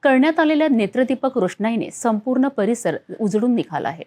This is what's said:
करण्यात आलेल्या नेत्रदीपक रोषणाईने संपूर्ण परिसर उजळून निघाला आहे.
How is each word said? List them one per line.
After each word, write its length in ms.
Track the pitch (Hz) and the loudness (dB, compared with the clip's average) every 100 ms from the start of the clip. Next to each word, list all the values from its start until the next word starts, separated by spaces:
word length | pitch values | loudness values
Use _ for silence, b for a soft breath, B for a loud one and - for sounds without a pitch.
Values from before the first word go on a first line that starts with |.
करण्यात 360 | 277 262 294 320 | 4 4 4 2
आलेल्या 280 | 311 302 311 | 2 2 2
नेत्रदीपक 680 | 233 202 247 254 262 269 254 | 2 0 0 0 0 -2 0
रोषणाईने 520 | 185 - 214 226 - | -2 -2 -4 -2 -6
संपूर्ण 560 | - 240 214 233 254 277 | -4 -2 -2 -2 0 0
परिसर 500 | 277 202 233 175 147 _ - | 0 -2 0 -2 -4 _ -4
उजळून 360 | 214 214 240 233 | -2 0 0 0
निघाला 340 | - 147 - | -2 -6 -6
आहे. 140 | 165 | -8